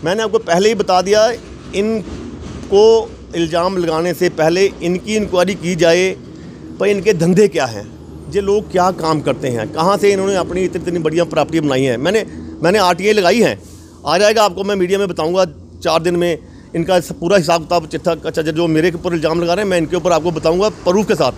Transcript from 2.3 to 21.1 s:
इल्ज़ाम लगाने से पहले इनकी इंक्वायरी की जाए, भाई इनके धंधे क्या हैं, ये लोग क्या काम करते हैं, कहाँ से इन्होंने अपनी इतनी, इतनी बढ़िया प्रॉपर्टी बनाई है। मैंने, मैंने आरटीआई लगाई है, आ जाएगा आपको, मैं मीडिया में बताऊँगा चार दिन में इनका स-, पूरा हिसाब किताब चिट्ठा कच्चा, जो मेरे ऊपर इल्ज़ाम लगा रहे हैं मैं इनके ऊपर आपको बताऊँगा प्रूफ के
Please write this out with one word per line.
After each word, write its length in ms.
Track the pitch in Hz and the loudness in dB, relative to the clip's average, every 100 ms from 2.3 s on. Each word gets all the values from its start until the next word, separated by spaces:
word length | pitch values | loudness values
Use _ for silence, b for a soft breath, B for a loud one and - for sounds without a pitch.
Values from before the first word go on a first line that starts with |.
| - - - - 196 220 226 220 - - 170 | -14 -14 -14 0 6 6 6 2 -12 -12 -4
इल्ज़ाम 400 | 170 170 180 190 | -2 0 0 2
लगाने 380 | 165 160 175 | 0 2 -2
से 140 | 170 180 | 0 -2
पहले 440 | - 156 175 196 - | 2 2 4 2 0
इनकी 340 | 170 180 208 214 | -4 -2 -2 -2
इंक्वायरी 380 | 196 180 180 | 0 0 0
की 220 | 202 160 180 | 0 -4 2
जाए, 340 | 170 170 185 - - B B B B - | 4 4 2 -4 -14 B B B B -4
भाई 100 | 190 | 0
इनके 220 | 202 185 | 0 0
धंधे 360 | 185 165 185 208 | 2 2 4 4
क्या 180 | 156 131 | 2 -4
हैं, 200 | 110 101 - - - - | -6 -12 -16 -18 -18 -6
ये 80 | 160 | -4
लोग 320 | 196 202 - | 0 -2 0
क्या 180 | 185 180 | 0 0
काम 300 | 175 160 156 | 0 0 0
करते 280 | 143 135 143 | 0 -2 -2
हैं, 240 | 117 107 | -4 -4
कहाँ 240 | 160 165 202 | 0 0 2
से 160 | 202 | 2
इन्होंने 240 | 196 190 190 | 2 0 -2
अपनी 260 | 165 175 | -2 -2
इतनी, 200 | 185 170 | -2 -4
इतनी 160 | 165 175 | -4 -2
बढ़िया 260 | 156 160 | 0 0
प्रॉपर्टी 360 | 165 160 143 160 | 0 0 0 0
बनाई 220 | 151 131 | 0 0
है। 140 | 135 117 | 0 0
मैंने, 300 | 147 214 185 B B B | 0 0 -2 B B B
मैंने 160 | 170 208 | 0 2
आरटीआई 340 | 185 175 196 | 2 2 2
लगाई 300 | 208 185 240 | 2 4 4
है, 160 | 185 101 B B B B - | 2 0 B B B B -2
आ 120 | 165 | 2
जाएगा 260 | 208 220 | 4 4
आपको, 200 | 208 180 | 2 0
मैं 120 | 196 202 | -4 0
मीडिया 220 | 180 196 | 0 0
में 100 | 202 | -2
बताऊँगा 360 | 170 160 185 185 143 - - | -2 -2 0 0 -2 -20 -6
चार 200 | 170 165 | 0 0
दिन 140 | 165 175 | 0 0
में 220 | 175 160 B B B 170 | 0 -2 B B B -6
इनका 240 | 170 185 | 0 0
स-, 120 | - | 0
पूरा 240 | 156 170 202 | -6 0 0
हिसाब 260 | 160 170 | 2 -2
किताब 240 | 147 175 156 | 0 -2 -2
चिट्ठा 280 | 160 180 | -4 -2
कच्चा, 280 | 165 156 - | -2 -4 -4
जो 240 | 156 156 170 | -2 -2 0
मेरे 240 | 156 160 | 2 2
ऊपर 240 | 165 170 | 0 -4
इल्ज़ाम 280 | 170 156 165 | -2 0 0
लगा 120 | 170 | 0
रहे 100 | 175 | 0
हैं 60 | 208 | 0
मैं 80 | 180 | 0
इनके 180 | 156 175 | 0 -2
ऊपर 160 | 180 | 0
आपको 180 | 165 165 | 0 0
बताऊँगा 380 | 160 160 175 208 | -2 0 2 0
प्रूफ 400 | - - 185 | 0 0 0
के 60 | 208 | 2